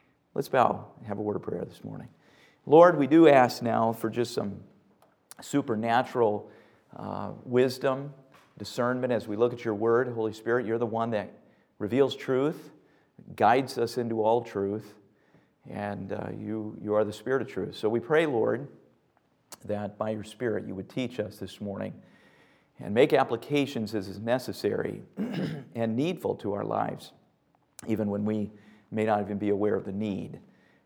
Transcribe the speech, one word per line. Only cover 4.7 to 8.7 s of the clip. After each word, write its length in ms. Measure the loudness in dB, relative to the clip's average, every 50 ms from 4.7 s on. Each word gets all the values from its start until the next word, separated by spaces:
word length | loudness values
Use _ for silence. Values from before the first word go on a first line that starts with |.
| _ _ _ _ _ _ _ _ _ _ _ _ -20 -20
supernatural, 1120 | -10 -4 -2 -2 -2 -2 -2 -2 0 2 2 2 2 0 2 2 2 2 2 0 -6 -12 -18 -20 -20 _ _ _ _ _ -16
uh, 340 | -14 -10 -10 -8 -8 -8 -8 -10 -12 -8
wisdom, 720 | 0 4 4 4 4 2 0 -2 -2 -2 -2 -4 -10 -12 -16 -20 _ -20 -20 _ _ _ -14
discernment 540 | -14 -8